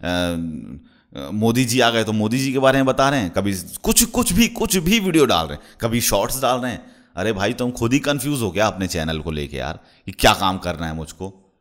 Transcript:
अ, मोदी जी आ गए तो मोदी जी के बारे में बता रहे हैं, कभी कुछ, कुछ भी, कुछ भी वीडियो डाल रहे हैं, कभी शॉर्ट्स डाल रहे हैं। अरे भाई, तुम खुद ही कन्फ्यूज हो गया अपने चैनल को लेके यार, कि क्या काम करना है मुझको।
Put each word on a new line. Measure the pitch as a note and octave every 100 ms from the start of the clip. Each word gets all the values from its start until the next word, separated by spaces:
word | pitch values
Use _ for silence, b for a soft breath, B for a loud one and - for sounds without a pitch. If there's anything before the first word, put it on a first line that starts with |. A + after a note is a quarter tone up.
अ, | - F2 F2 E2+ E2 D2+ G#1+ C2 - _ _ - C#2
मोदी | G#2 A2+ A#2
जी | B2+ B2+
आ | A#2
गए | A#2
तो | A2
मोदी | G#2+ G#2+ B2
जी | C3+
के | C3
बारे | C3+ C3+
में | C3
बता | B2+ C3+
रहे | C#3+
हैं, | F#2
कभी | - G2+ F#2+ E2 -
कुछ, | - A3
कुछ | - A#3+ A#3+
भी, | F3+ A3+
कुछ | A#3 A3 F#3+
भी | E3 A3+
वीडियो | F#3+ D#3+ C3
डाल | F#2 D#2+
रहे |
हैं, | D2 B B
कभी | A#2 A#2
शॉर्ट्स | A#2 G#2 A2+ B2+
डाल | C3 B2+
रहे | B2
हैं। | G#2+ - B B -
अरे | G2
भाई, | G2+ G2+
तुम | A#2+ B2
खुद | B2 A#2
ही | C3+
कन्फ्यूज | D#3 D3 C3+ C#3+
हो | A2
गया | E2+ G#2+
अपने | F#2 F#2
चैनल | F2 D#2+ D#2+
को | D2+
लेके | D2+ C#2+ C2+
यार, | B1+ D#2+ b b -
कि |
क्या | F#2+ B2
काम | G#2 F#2+ F#2
करना | F2+ E2 D#2+
है |
मुझको। | D#2+ D#2 - F#2 G2 _ _